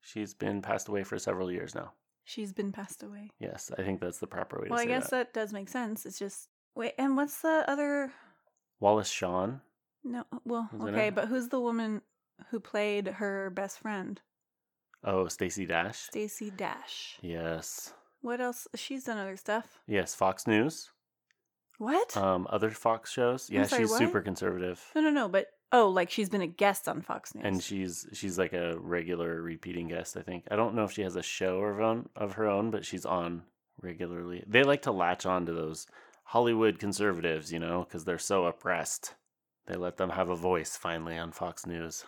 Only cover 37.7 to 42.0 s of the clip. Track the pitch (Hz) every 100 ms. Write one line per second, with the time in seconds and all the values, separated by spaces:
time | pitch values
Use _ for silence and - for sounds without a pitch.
37.7 | 87 87 87 80 85 - 98 87 - 92
38.7 | 85 76 - - - _ _ _ _ -
39.7 | 92 87 - 92 90 90 87 90 90 80
40.7 | - 87 82 82 82 85 80 90 82 87
41.7 | 85 82 -